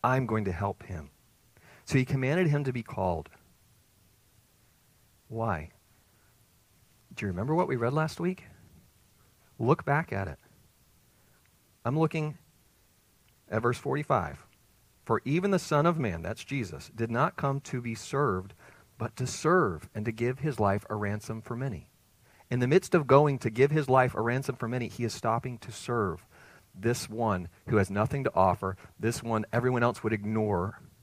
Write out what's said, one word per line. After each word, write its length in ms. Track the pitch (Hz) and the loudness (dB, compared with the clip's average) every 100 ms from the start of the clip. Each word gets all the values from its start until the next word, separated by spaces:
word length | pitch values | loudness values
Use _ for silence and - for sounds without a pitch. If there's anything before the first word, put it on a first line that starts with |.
I'm 240 | 120 131 120 | 2 0 0
going 180 | 110 101 | -2 -2
to 60 | |
help 320 | 85 101 - | -2 -4 -4
him." 260 | - 90 71 _ _ _ _ _ - - - | -10 -12 -12 _ _ _ _ _ -20 -20 0
So 120 | 139 | 0
he 80 | 127 | 2
commanded 420 | 135 131 170 175 | 0 2 2 2
him 160 | 147 139 | 2 0
to 60 | |
be 120 | 120 | -4
called. 460 | 110 - 92 82 78 - _ _ _ _ _ _ _ _ _ _ _ _ _ _ _ _ _ _ _ | -6 -2 0 -2 -6 -20 _ _ _ _ _ _ _ _ _ _ _ _ _ _ _ _ _ _ _
Why? 440 | 113 113 82 78 _ _ _ _ _ _ _ _ _ _ _ _ _ _ | -4 -2 -2 -6 _ _ _ _ _ _ _ _ _ _ _ _ _ _
Do 120 | - 104 | -8 -4
you 20 | |
remember 280 | 87 131 165 | -4 0 0
what 120 | 180 | 0
we 80 | 127 | 0
read 180 | 117 | 0
last 260 | 147 156 - | 0 -2 -2
week? 260 | 175 185 - - - - - _ _ _ _ _ _ - | -4 -4 -12 -20 -20 -20 -20 _ _ _ _ _ _ -4
Look 260 | 113 156 | 2 2
back 300 | - 143 170 | 2 -2 -2
at 140 | 98 95 | -6 -6
it. 120 | - _ _ _ _ _ _ _ _ _ _ _ _ _ _ | -8 _ _ _ _ _ _ _ _ _ _ _ _ _ _
I'm 140 | 117 151 | -4 0
looking 400 | 156 160 151 - _ _ _ _ _ _ _ _ _ _ _ | 0 0 -4 -8 _ _ _ _ _ _ _ _ _ _ _
at 140 | 110 | -2
verse 140 | 120 123 | 0 -2
forty-five. 680 | 139 139 151 127 76 67 - _ _ _ _ _ | -2 -4 0 0 0 -10 -18 _ _ _ _ _
"For 180 | - 113 127 | -2 -2 2
even 240 | 160 196 | 0 2
the 80 | 190 | 0
Son 280 | - 151 165 | 2 2 4
of 100 | 160 | 2
Man," 240 | 120 85 | -2 -2
that's 240 | 85 110 - | -6 -8 -6
Jesus, 460 | 139 107 - - 113 | -6 -6 -8 -14 -6
"did 140 | 113 | -2
not 260 | 117 165 - | 2 0 0
come 240 | 139 139 | -2 -2
to 200 | - 127 | -4 -6
be 140 | 120 113 | -6 -8
served, 580 | - 139 143 92 95 - - - - - | -4 0 0 0 -4 -18 -20 -20 -20 -8
but 180 | 117 - | -8 -4
to 80 | 127 | -6
serve 640 | - 156 180 120 78 - | 0 2 4 2 -2 -8
and 120 | 107 110 | -6 -6
to 60 | |
give 280 | 110 120 131 | -2 -4 -2
his 200 | 151 117 | -4 0
life 260 | 101 101 - | 2 2 -2
a 60 | 107 | -4
ransom 460 | 104 107 - 113 | -4 -4 -8 -12
for 160 | 107 120 | -8 -6
many." 320 | 117 82 - _ _ _ _ - _ | -6 -8 -12 _ _ _ _ -20 _
In 100 | 123 | 0
the 80 | 123 | 4
midst 280 | 170 - 180 | 4 6 2
of 120 | 139 | 8
going 320 | 139 147 135 | 8 8 2
to 100 | 117 | -2
give 220 | 110 143 | 2 4
his 180 | 151 131 | 4 4
life 240 | 131 127 | 4 4
a 80 | - | 2
ransom 340 | 117 127 135 123 | 0 0 -2 -4
for 120 | 117 | -4
many, 200 | 123 117 | -4 -4
he 160 | - | -4
is 100 | 117 | -4
stopping 440 | - 117 113 131 120 | -2 0 0 -2 -10
to 140 | - | -12
serve 520 | 107 - 120 98 82 - - - - _ 95 | -12 -4 0 0 -4 -12 -20 -20 -20 _ -4
this 340 | 110 123 - | -2 -2 -4
one 400 | 110 113 92 87 - - | -2 0 0 -4 -12 0
who 100 | 107 | 2
has 120 | 95 | 2
nothing 340 | 98 123 143 | 0 0 0
to 100 | 127 - | 0 4
offer, 420 | 95 90 95 95 - - | 4 4 -2 -6 -14 -4
this 240 | 110 117 | -4 -2
one 220 | 117 110 107 | -2 -2 0
everyone 320 | 117 123 127 | 0 0 2
else 200 | 120 - | 2 0
would 100 | 110 | -2
ignore. 680 | 110 104 110 107 92 95 - - _ | -2 -2 0 2 0 0 -6 -20 _